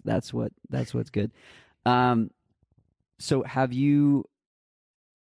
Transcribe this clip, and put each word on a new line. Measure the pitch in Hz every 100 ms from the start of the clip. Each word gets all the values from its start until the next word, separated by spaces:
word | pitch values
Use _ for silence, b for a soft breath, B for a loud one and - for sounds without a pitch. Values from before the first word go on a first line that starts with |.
| -
that's | 92 -
what, | 120 117 - -
that's | 131 120
what's | 117 113
good. | - 107 B B B B B 120
Um, | 123 123 117 110 - _ _ _ _ _ _ _ -
so | - 139
have | 120 131 131
you, | 123 143 143 143 143 - _ _ _ _ _ _ _ _ _ _